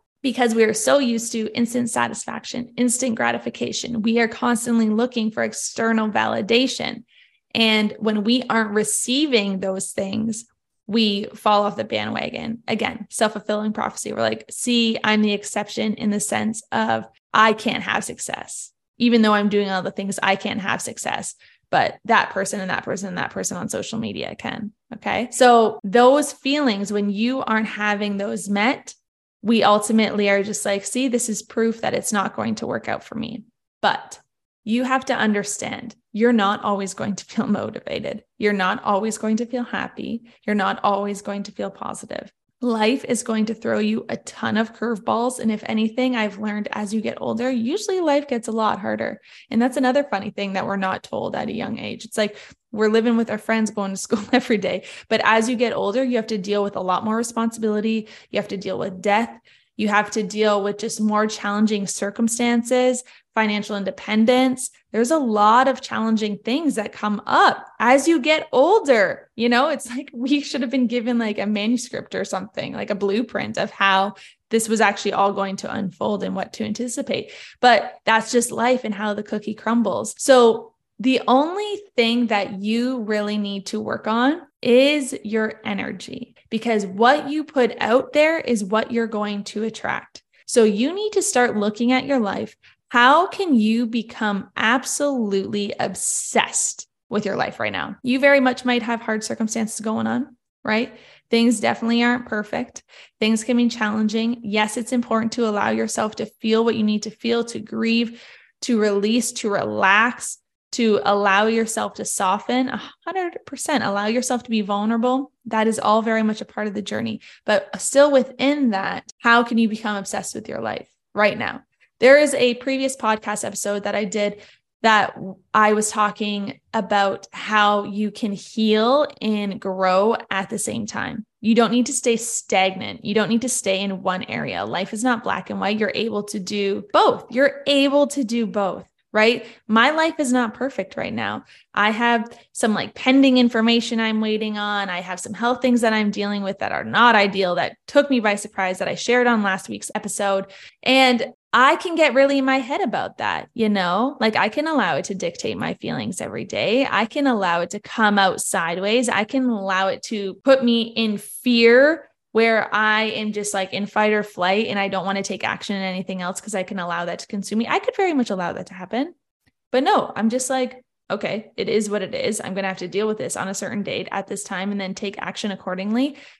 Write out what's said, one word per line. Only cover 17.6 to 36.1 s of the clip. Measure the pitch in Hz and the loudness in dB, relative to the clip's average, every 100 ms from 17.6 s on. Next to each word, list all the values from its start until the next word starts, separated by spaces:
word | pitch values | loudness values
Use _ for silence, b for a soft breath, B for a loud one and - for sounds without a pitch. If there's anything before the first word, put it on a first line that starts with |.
| 226 - | -2 -4
have | - 113 | -2 -4
success. | - - - - - - - _ _ _ | -4 -10 -8 -10 -10 -14 -16 _ _ _
Even | 233 233 | 4 4
though | 214 | 6
I'm | 208 202 | 4 2
doing | 202 196 | 0 0
all | 190 | -2
the | 185 | -4
things, | - 196 196 | -6 -8 -2
I | - 196 | 0 0
can't | - 226 | -2 -6
have | 180 - | -4 -6
success. | - - - - - - b b _ | -6 -8 -6 -6 -8 -14 b b _
But | 160 95 - - | 0 0 -4 2
that | 214 - | 2 2
person | 190 190 208 | -2 -6 -6
and | 190 | -6
that | - | -6
person | - 185 190 | -6 -8 -8
and | 175 | -6
that | - | -6
person | 190 180 175 | -6 -6 -6
on | 170 | -6
social | - - 220 | -6 -6 -6
media | 220 202 60 - | -6 -8 -10 -10
can." | - - 208 - _ | -10 -8 -10 -14 _
Okay. | 226 208 - 240 | -10 -4 -4 -4
So | - 247 233 220 - | 4 6 8 6 0
those | 202 240 247 285 285 | 0 6 6 6 2
feelings, | - 269 294 277 196 202 | -4 -2 0 2 0 -2
when | 208 202 | -2 -2
you | 202 240 262 | 0 0 -2
aren't | - 220 220 | -2 -2 -2
having | 208 208 208 208 196 | -2 -2 -2 -2 -4
those | 202 220 185 | -4 -6 -2
met, | 202 220 294 - - _ _ _ _ | 0 2 0 -8 -20 _ _ _ _
we | 202 226 | 0 4
ultimately | - 208 214 220 214 208 202 | 6 4 4 2 2 2 2
are | 202 | 2
just | 202 202 208 | 0 -4 -2
like, | 202 196 | -2 -2
"See, | 254 269 | -2 0
this | 240 - | 0 -2
is | 208 | -6
proof | - - 226 220 | -6 0 0 0
that | 214 | -2
it's | - - | -2 -2
not | 208 190 - | -2 -2 -4
going | 110 - | -4 -4
to | - | -4
work | - - | -6 -4
out | - | -6
for | - - | -8 -10
me." | - - - _ _ _ | -8 -10 -16 _ _ _
But | 208 - - - _ _ _ _ | 0 0 -6 -20 _ _ _ _
you | 214 233 | -2 0
have | 254 262 262 | 2 0 0
to | |
understand, | 247 214 202 196 - - 104 - - _ | 0 2 0 -2 -6 -8 -8 -12 -18 _